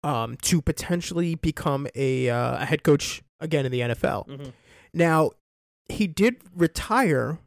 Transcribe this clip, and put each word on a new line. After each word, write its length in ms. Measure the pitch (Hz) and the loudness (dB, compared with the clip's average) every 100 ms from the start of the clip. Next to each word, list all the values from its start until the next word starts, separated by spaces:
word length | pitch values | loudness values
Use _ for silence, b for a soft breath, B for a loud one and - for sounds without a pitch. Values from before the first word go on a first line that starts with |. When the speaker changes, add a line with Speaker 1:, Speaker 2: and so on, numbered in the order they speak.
Speaker 1:
um, 340 | 151 127 113 127 | -2 -2 -4 -4
to 180 | - 175 | 0 0
potentially 720 | 156 160 - 175 - 170 175 165 | 0 -6 -2 -4 -2 -2 -2 -2
become 520 | 160 - 165 139 139 | -4 -2 -2 -2 -4
a, 360 | - 135 131 127 | -2 0 0 0
uh, 320 | 120 120 127 | 0 -2 -2
a 40 | 135 | -2
head 180 | 156 | -2
coach 380 | - 143 - - _ _ | 4 2 2 -10 _ _
again 240 | 160 156 135 | -4 -2 0
in 60 | |
the 100 | 127 | -2
N 100 | 120 | -2
F 120 | 117 - | 0 0
L. 200 | 101 - | -2 -6
Speaker 2:
Mm-hmm. 200 | 135 139 b b b b | -12 -14 b b b b
Speaker 1:
Now, 380 | 165 170 160 151 - _ _ _ _ _ | 2 4 4 2 -2 _ _ _ _ _
he 180 | - 208 | -2 -2
did 300 | 156 214 247 - 175 | 4 2 2 -14 0
retire 840 | 170 - - 233 240 135 120 165 | 0 0 0 2 4 2 0 -6